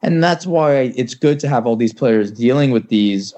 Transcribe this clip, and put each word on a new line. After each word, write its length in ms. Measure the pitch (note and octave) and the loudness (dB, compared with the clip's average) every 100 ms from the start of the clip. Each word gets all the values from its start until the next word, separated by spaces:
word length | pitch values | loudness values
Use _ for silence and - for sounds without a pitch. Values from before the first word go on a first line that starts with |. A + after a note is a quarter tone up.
and 200 | - E3 | -2 2
that's 220 | E3+ E3+ F#3 | 2 0 -2
why 480 | E3+ D3+ C#3 B2+ B2+ | 0 2 2 0 -4
it's 200 | A#2+ - | -6 -2
good 240 | D3 D3 | 0 0
to 80 | D3 | -2
have 180 | C3 A#2 | -2 0
all 100 | A2+ | 0
these 160 | A#2 | -2
players 360 | - C3 A2 G2+ | 0 0 0 -2
dealing 380 | G#2+ A#2 C3+ C#3 | -2 0 2 2
with 200 | A#2+ - | 0 0
these 440 | G#2+ G#2 G2 G2 | 0 2 0 -4